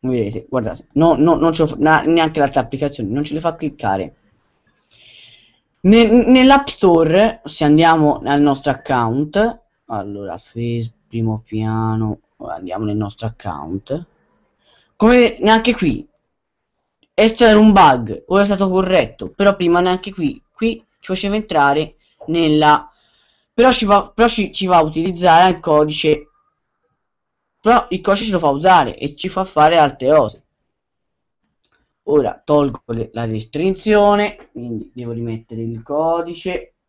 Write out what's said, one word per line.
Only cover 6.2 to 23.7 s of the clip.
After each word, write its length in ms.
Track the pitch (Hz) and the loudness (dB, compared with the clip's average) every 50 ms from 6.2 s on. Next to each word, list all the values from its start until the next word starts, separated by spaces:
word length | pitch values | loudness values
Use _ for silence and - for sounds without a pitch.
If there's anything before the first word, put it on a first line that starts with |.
| 233 | 4
nell'App 400 | 233 254 262 254 262 277 277 269 - | 4 4 4 6 6 4 4 2 -2
Store, 720 | - - - 190 170 165 165 160 160 185 214 226 - - _ | -8 0 2 2 4 4 2 2 2 2 2 2 0 -6 _
se 200 | 147 - - 160 | -16 -8 -4 0
andiamo 540 | 147 147 156 165 165 160 165 156 147 143 - - | 2 4 4 4 4 2 2 2 0 0 -2 -4
nel 180 | 131 143 143 | -4 0 2
nostro 320 | 147 147 143 135 - 143 135 | 2 0 0 -2 -2 -4 -6
account, 880 | - - - 143 123 120 113 113 131 151 151 - 196 214 233 226 - _ _ _ _ _ | -4 -4 -4 -2 -2 -2 -2 -2 -4 -6 -4 -2 -2 -2 -2 -2 -8 _ _ _ _ _
allora, 500 | _ - 104 98 101 101 101 101 95 82 | _ -10 -10 -10 -10 -12 -14 -12 -12 -14
Face, 560 | 85 _ _ _ 117 117 120 117 117 117 113 _ _ _ _ | -14 _ _ _ -8 -6 -6 -4 -6 -6 -8 _ _ _ _
primo 340 | - 117 113 113 110 107 110 | -8 -4 -4 -4 -4 -6 -8
piano, 760 | _ - 110 107 110 110 113 113 113 110 110 110 110 104 - _ _ _ | _ -8 -6 -6 -4 -4 -4 -4 -2 -2 -2 -4 -4 -6 -8 _ _ _
ora 180 | _ - - - | _ -14 -14 -14
andiamo 300 | - 92 90 87 98 113 | -12 -12 -12 -10 -8 -6
nel 120 | 104 104 | -6 -4
nostro 300 | 107 107 101 101 _ 113 | -6 -6 -8 -10 _ -10
account, 800 | 110 110 _ - 104 82 73 71 78 87 98 - - 131 156 175 _ _ _ _ _ _ _ _ _ _ _ _ _ _ _ _ _ _ | -10 -10 _ -12 -12 -12 -10 -12 -10 -12 -12 -10 -8 -10 -10 -10 _ _ _ _ _ _ _ _ _ _ _ _ _ _ _ _ _ _
come 400 | _ - 220 247 247 240 226 - - | _ 2 4 4 4 4 2 0 -2
neanche 340 | - 202 220 226 226 240 233 | 0 2 2 2 2 0 -2
qui, 340 | - - 160 117 - - _ _ _ _ _ _ _ _ _ _ _ _ _ _ _ _ _ _ _ _ _ _ | -2 -2 -4 -4 -4 -10 _ _ _ _ _ _ _ _ _ _ _ _ _ _ _ _ _ _ _ _ _ _
questo 300 | - 208 226 220 - 247 | 0 0 0 2 4 4
era 140 | 226 214 214 | 6 6 6
un 140 | 214 220 208 | 6 6 8
bug, 520 | 196 185 151 131 123 117 110 107 - - - | 8 6 6 6 2 -2 -8 -10 -12 -8 -2
ora 140 | 180 196 202 | 0 0 2
è 20 | |
stato 240 | 202 208 185 196 190 | 0 0 -2 -2 -2
corretto, 600 | 185 190 190 185 185 180 - - - _ - 92 | 0 -2 -2 0 0 0 0 -2 -6 _ -16 -16
però 240 | - _ 202 202 196 | -6 _ 0 0 0
prima 260 | 196 180 170 170 175 | 0 0 0 2 2
neanche 320 | 175 185 180 185 185 208 190 | 2 0 -2 -4 -6 -12 -10
qui, 300 | 185 170 143 - - _ _ _ | -6 -6 -6 -6 -6 _ _ _
qui 320 | _ 220 226 226 226 _ _ _ _ | _ -4 -4 -4 -6 _ _ _ _
ci 120 | _ - 185 | _ -10 -8
faceva 240 | 185 - 202 202 | -6 -4 -4 -4
entrare 600 | 214 214 214 - 160 143 143 139 151 156 151 _ _ _ _ _ _ - | -4 -6 -4 -2 0 2 2 0 0 -4 -6 _ _ _ _ _ _ -10
nella, 640 | - 156 165 170 160 151 151 151 151 151 147 - - _ _ _ _ _ _ _ _ _ _ _ _ _ | -6 -4 -2 0 2 2 2 4 4 2 2 0 -6 _ _ _ _ _ _ _ _ _ _ _ _ _
però 200 | - 233 262 | 2 2 2